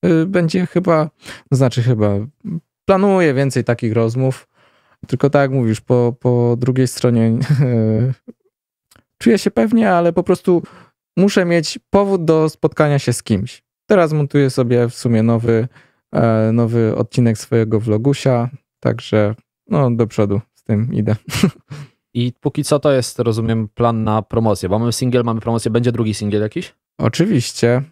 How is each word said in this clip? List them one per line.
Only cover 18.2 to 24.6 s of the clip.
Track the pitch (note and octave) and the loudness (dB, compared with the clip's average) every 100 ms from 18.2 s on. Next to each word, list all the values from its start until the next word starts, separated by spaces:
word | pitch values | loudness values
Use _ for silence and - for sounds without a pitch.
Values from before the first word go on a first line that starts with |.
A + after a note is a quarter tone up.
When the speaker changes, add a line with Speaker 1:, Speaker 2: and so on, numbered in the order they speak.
| - B2 A#2+ - _ _ | 0 0 -2 -8 _ _
Speaker 1:
także, | B2+ A#2 - G#2+ G#2 A2 _ _ _ | -4 -4 -2 0 0 -2 _ _ _
no, | F3+ C3 | 0 0
do | A#2 A2+ | 0 -2
przodu | - G#2 G2+ - | 0 -2 -2 -6
z | _ | _
tym | _ G#2 A#2 | _ -2 -2
idę. | - G#2 G#2+ | -2 -2 -2
<laughs> | - - F#3 - _ D3 C#3+ _ _ A#2+ | -4 -2 -2 -2 _ -20 -20 _ _ -4
Speaker 2:
I | B2 - | -4 -4
póki | D3 - | -6 -4
co | C#3+ D3 | -2 0
to | D3+ | 2
jest, | C3+ A#2+ - | 0 -2 -4
rozumiem, | A#2 A2 A2+ A2+ G#2+ | -2 0 -2 -2 -4
plan | - A#2+ A2+ | -2 0 0
na | G#2+ G#2+ | 0 -2
promocję, | G#2 A#2 A2+ G2+ | -2 -2 0 0